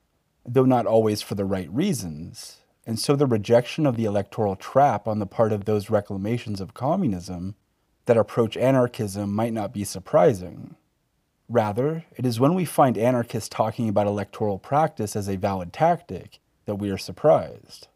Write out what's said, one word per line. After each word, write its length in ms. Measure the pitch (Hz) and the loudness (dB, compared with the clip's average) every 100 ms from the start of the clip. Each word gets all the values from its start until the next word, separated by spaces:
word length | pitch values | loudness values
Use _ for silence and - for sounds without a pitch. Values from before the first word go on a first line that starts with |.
| _ _ _ _ - | _ _ _ _ -2
though 200 | 123 131 | 4 4
not 200 | 123 101 | 4 4
always 360 | 113 110 107 | 4 4 0
for 140 | - 101 | -4 -4
the 100 | 98 | -2
right 260 | 95 80 | -2 -4
reasons, 840 | 110 202 131 90 78 87 - - - _ _ - | -2 -2 -2 -6 -10 -12 -14 -18 -20 _ _ -8
and 120 | 113 | -4
so 200 | - 143 | 0 2
the 100 | 143 | 2
rejection 580 | 110 98 117 123 - 147 | 2 4 4 4 0 0
of 120 | 113 | 0
the 80 | 110 | 0
electoral 500 | 101 98 - 104 95 | 0 -2 -2 -2 -2
trap 540 | - 131 143 104 - | -2 2 4 2 -2
on 100 | 107 | -4
the 60 | 98 | -2
part 260 | - 110 | 0 0
of 140 | 107 101 | 0 0
those 240 | 107 101 | -2 0
reclamations 720 | 107 - 98 101 120 113 98 | -2 -2 -6 -4 -4 -4 -8
of 120 | 92 | -10
communism 800 | - 131 185 156 92 92 90 95 - _ _ _ _ - | -6 -2 0 -2 -4 -6 -10 -10 -12 _ _ _ _ 2
that 100 | 113 | 4
approach 400 | 104 - 113 - | 2 2 0 2
anarchism 760 | 127 135 123 - 107 98 101 | 2 4 2 0 -6 -4 -4
might 180 | 104 117 | -2 -2
not 220 | 113 101 | -2 -6
be 100 | 104 | -6
surprising. 920 | 98 95 - 156 175 98 90 - - - _ _ _ _ _ _ - | -6 -8 0 4 4 2 -4 -14 -18 -20 _ _ _ _ _ _ -4
Rather, 560 | 117 107 101 143 160 - - | 0 0 0 -2 -4 -10 -6
it 100 | 123 | -4
is 140 | 113 | 2
when 140 | 135 | 2
we 100 | 185 | 2
find 340 | 165 - 139 101 | 0 2 2 4
anarchists 520 | 117 123 113 113 - | 2 0 -2 -6 -6
talking 400 | - 110 - 113 | -4 -4 -2 -2
about 180 | 104 101 | 0 0
electoral 500 | 104 98 - 107 95 | 0 -4 -4 -4 -4
practice 600 | - 143 156 - 107 110 | -2 0 0 -2 -6 -4
as 100 | 98 | -4
a 80 | 95 | -2
valid 380 | 101 95 85 | -2 -2 -6
tactic 680 | - 160 165 - 90 - _ _ _ - | 0 0 0 -4 -14 -14 _ _ _ -8
that 100 | 101 | -4
we 140 | 101 | -4
are 80 | 95 | -4
surprised. 920 | - 92 151 151 82 57 - - - | -6 0 4 4 2 -12 -20 -20 -20